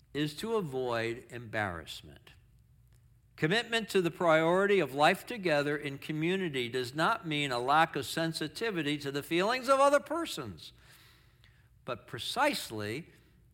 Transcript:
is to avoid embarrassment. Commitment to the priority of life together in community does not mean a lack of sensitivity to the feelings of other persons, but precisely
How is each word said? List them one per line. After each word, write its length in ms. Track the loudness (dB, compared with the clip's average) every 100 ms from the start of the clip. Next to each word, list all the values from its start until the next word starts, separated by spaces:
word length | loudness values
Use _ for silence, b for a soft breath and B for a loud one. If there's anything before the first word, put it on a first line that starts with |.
| _
is 220 | -6 -4 -4
to 200 | -4 -2
avoid 680 | -2 -4 -2 -2 -2 -6 -10
embarrassment. 1000 | -14 -8 -4 -2 -4 -10 -14 -16 -20 -20 -20 _ _ _ _ _ -20 _ _ _ -2
Commitment 500 | 2 2 2 -2 0
to 120 | 0
the 100 | 0
priority 680 | 2 4 6 6 4 4 4
of 120 | 2
life 320 | 4 4 4 -4
together 520 | -4 0 2 2 -2
in 200 | -4 -8
community 720 | -6 -2 0 0 -2 -2 -2
does 260 | -2 -4
not 320 | 0 0 0 -2
mean 280 | -2 0
a 60 | -2
lack 360 | 4 4 4 0
of 100 | -4
sensitivity 920 | -2 -2 -2 -6 -4 -4 -2 -2 -2
to 120 | -4
the 140 | -6
feelings 460 | -2 0 2 0 2
of 100 | 6
other 220 | 6 4
persons, 720 | 2 -4 -4 -6 -10 -12 -16 -20 b b b b b b b b b _ -10
but 200 | -10 -10
precisely 1000 | -10 -6 0 0 0 -6 -6 -6 -6 -10 b b b b